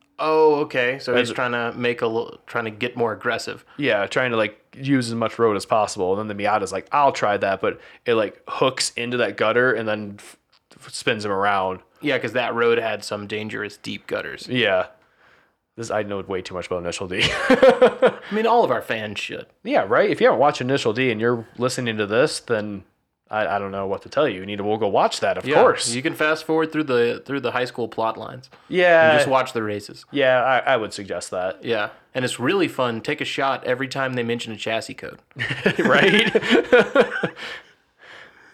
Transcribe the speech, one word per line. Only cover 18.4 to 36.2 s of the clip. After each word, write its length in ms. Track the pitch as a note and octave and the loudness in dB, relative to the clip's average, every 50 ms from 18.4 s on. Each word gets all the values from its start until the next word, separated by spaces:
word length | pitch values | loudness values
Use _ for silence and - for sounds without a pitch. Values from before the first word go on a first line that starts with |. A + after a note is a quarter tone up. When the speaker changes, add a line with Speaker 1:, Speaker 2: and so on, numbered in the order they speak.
| A3 | 0
Speaker 1:
all 160 | A3+ A3+ A#3+ G3+ | 2 2 2 2
of 80 | C3 | 2
our 100 | B2 A2 | 0 -2
fans 380 | - - A#2+ A2+ G#2+ G#2+ G2+ - | -4 -4 -6 -6 -6 -8 -8 -10
should. 260 | - - - - - - _ _ - | -10 -10 -10 -12 -14 -16 _ _ -6
Speaker 2:
Yeah, 220 | G#3+ D4 G#3 A2 | -2 0 0 0
right? 220 | F#2+ A#2 D3 F#3+ G#3+ | 2 2 2 2 2
If 120 | D3 - | 2 2
you 60 | G#3+ | 4
haven't 120 | B3+ F3+ B2 | 4 4 4
watched 220 | C3+ D3 C#3+ - | 4 2 2 0
Initial 320 | C3 B2 C#3 C3+ - A#2+ G#2 | 0 0 0 0 0 0 0
D 180 | A#2+ C3 B2+ | 2 0 0
and 80 | A2 G#2+ | 0 0
you're 260 | A2+ A#2+ B2 A#2 A2+ - - | 0 0 0 0 -4 -8 -6
listening 400 | - A#2+ B2+ - - B2+ A#2 A2 | -4 -2 -2 -2 -2 -2 -2 -2
to 80 | G#2+ G#2+ | -2 -2
this, 340 | G2 G#2+ A#2+ C#3+ D3 - - | 2 2 4 4 2 0 -4
then 460 | - - A#2+ G#2+ G#2 G#2+ G2+ F#2+ G2 _ _ _ _ _ _ _ _ - | -4 -2 -2 -2 -2 -4 -8 -12 -14 _ _ _ _ _ _ _ _ -6
I, 160 | G#2+ G#2+ G#2+ | -2 -2 0
I 120 | D2+ F#2+ G2+ | 0 0 -2
don't 120 | G2+ G2 | -2 -4
know 140 | G2 G2 G2 | -6 -6 -4
what 160 | F#2+ G2 F#2+ - | -4 -4 -6 -8
to 60 | - | -4
tell 160 | - C#3 D#3 | -2 0 0
you. 140 | C3+ G2 F2+ | 0 -2 -4
You 60 | F#2+ | -8
need 140 | G2 G#2 G2+ | -8 -6 -4
to, 40 | G2 | -2
we'll 140 | G#2 A2 | -2 -2
go 100 | A2 A2 | 0 0
watch 320 | G2+ F#2+ B2+ F#3 A3+ - - | 0 2 2 2 2 0 0
that, 180 | - G2 F#2 | -2 -2 -2
of 80 | - - | -2 -2
Speaker 1:
Yeah, 100 | B2+ D3 | 2 4
Speaker 2:
course. 340 | E3+ A#3 - - - - A#2+ A#2 | 6 6 6 4 2 -2 -4 -4
Speaker 1:
you 80 | B2+ | -2
can 120 | C3+ D#3+ - | -4 -4 -2
fast 320 | - D#3 D3+ D#3 D#3 - | 0 0 0 0 -2 -2
forward 260 | - D#3+ D#3+ D#3+ D#3 | -2 0 0 0 0
through 140 | D#3 D3+ D#3 | -2 -2 -2
the, 360 | C3+ B2+ A#2+ A#2 A#2+ A#2 - - | 2 2 2 2 2 0 -4 -6
through 160 | - C#3 C#3 | -6 -6 -4
the 100 | B2 A#2+ | -4 -2
high 140 | A2+ B2 B2+ | -2 -2 -2
school 240 | B2 - - A#2 A2 | -4 -4 -6 -8 -6
plot 280 | - - A2 A2+ A2+ | -4 -2 -2 -2 -2
lines. 320 | - A2+ - B2+ B2+ C3 - - - _ - | -4 -8 -12 -14 -16 -18 -20 -20 -20 _ -4
Speaker 2:
Yeah. 400 | - F3+ F3+ F3 E3+ E3 D#3+ D#3+ | 0 2 4 6 8 8 8 8
Speaker 1:
And 100 | D#3 D3 | 6 6
just 80 | C#3+ | 4
watch 240 | C#3+ C3 C3 B2+ B2+ | 4 4 2 2 0
the 120 | - A#2 A2 | -2 -4 -4
races. 420 | G#2 G#2 G2+ G2+ - - - - _ | -4 -4 -6 -8 -12 -16 -20 -14 _
Speaker 2:
Yeah, 300 | - C#3+ C3+ B2+ B2+ B2 A#2+ | -2 2 4 4 4 4 4
I, 160 | C3 C3 A#2+ | 4 2 2
I 180 | - C3+ C3+ | 4 2 2
would 160 | A#2 G#2+ G2 - | 2 0 -2 -8
suggest 380 | - G2+ F#2+ F2+ F2 - - | -10 -8 -6 -6 -6 -6 -6
that. 300 | - F#2 F2+ F#2+ - - - | -4 -4 -4 -4 -4 -6 -4
Speaker 1:
Yeah, 240 | A#2 A2+ G#2+ G#2 - - - _ _ - | -2 -2 -2 -2 -4 -8 -12 _ _ -6
and 100 | C3 B2+ | -4 -4
it's 160 | A#2+ - - | -4 -2 -2
really 300 | A#2+ C#3 F#3 G3 E3+ - | 0 0 2 2 0 0
fun. 320 | - - B2+ A#2+ A2+ A2+ | 0 0 -2 -2 -2 -4
Take 180 | A2 - D3 D3 | -4 -4 -4 -4
a 60 | C#3 | -4
shot 400 | - - - C#3 C3+ C3 B2 - | -6 -4 -2 -2 -2 -2 -2 -2
every 240 | - B2+ A#2+ C3+ B2+ | -2 -2 -2 -4 -6
time 240 | - C#3+ C3+ C3 B2+ | -4 -4 -4 -2 -2
they 100 | B2 A#2 | -2 -2
mention 300 | A#2 A#2 A#2+ A#2 A2+ A2 | -2 -4 -4 -6 -8 -10
a 40 | |
chassis 360 | G#2 - A2+ A2 A2+ G#2+ - - | -8 -6 -4 -4 -4 -4 -8 -12
code. 260 | - - C#2+ - - _ _ _ | -14 -14 -14 -16 -16 _ _ _
Speaker 2:
<laughs> 440 | C3 A#2+ - B2+ - - E3 - - | -8 -6 -6 -4 -2 0 0 0 2
Right? 520 | - - C3 C#3 F3+ G3 F#3 G#3+ | 2 4 4 6 6 6 6 6